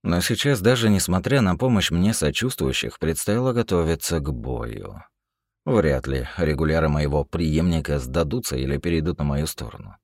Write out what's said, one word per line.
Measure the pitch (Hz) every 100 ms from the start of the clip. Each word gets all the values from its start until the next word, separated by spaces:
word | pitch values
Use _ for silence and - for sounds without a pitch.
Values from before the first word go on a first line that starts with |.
Но | 92 87
сейчас, | - 117 143 131
даже | 101 123 113
несмотря | 98 - 92 104 139
на | 98 85
помощь | 127 107 -
мне | 85 98
сочувствующих, | 110 73 - 123 - 67 65 58 -
предстояло | 80 80 - 110 131
готовиться | 120 113 90 80 82 - 82
к | 73
бою. | 62 58 62 58 52 50 - - _ _ _ _ _
Вряд | - 120 78 65 67
ли | 67 65 -
регуляры | 80 71 78 80 78
моего | 73 73 73
преемника | 71 85 82 78 87 82 73 73
сдадутся | 62 69 78 64 - 65
или | 65 71
перейдут | 87 82 78 78
на |
мою | 73 69 71
сторону. | - 58 - 50 -